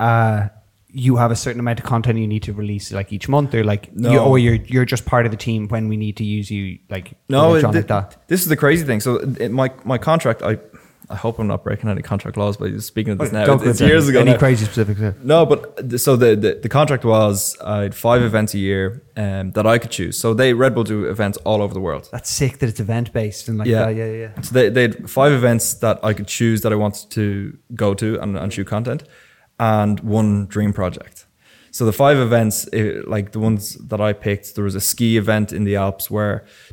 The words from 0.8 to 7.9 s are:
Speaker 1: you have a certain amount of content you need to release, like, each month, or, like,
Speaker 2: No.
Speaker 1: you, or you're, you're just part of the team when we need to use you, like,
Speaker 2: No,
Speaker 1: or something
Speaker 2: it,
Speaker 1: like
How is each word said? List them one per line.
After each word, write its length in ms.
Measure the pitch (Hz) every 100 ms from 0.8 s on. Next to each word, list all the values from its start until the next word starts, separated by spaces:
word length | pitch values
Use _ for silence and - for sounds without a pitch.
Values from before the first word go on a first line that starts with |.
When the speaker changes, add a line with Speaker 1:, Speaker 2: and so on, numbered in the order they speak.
| _ 135
Speaker 1:
you 200 | 127 120
have 160 | 117
a 40 | 113
certain 240 | 139 120
amount 200 | 120 113
of 60 | -
content 340 | 117 120 113
you 80 | 107
need 160 | 107
to 100 | -
release, 380 | 104 104 101 -
like, 200 | 101 98
each 160 | 101 -
month, 260 | 147 139 113
or, 80 |
like, 320 | 104 101 - -
Speaker 2:
No. 160 | 120
Speaker 1:
you, 80 | 135
or 180 | 135 131
you're, 180 | 120 117
you're 300 | 101 127 123
just 200 | 127 -
part 200 | 123 117
of 60 |
the 60 | 107
team 300 | 117 113 104
when 180 | 113 110
we 100 | 107
need 200 | 107 104
to 60 |
use 280 | 107 107 104
you, 260 | 104 95 90 -
like, 240 | 95 82 - -
Speaker 2:
No, 220 | 139 160 165
Speaker 1:
or 60 |
something 180 | 120 107
Speaker 2:
it, 100 |
Speaker 1:
like 200 | 104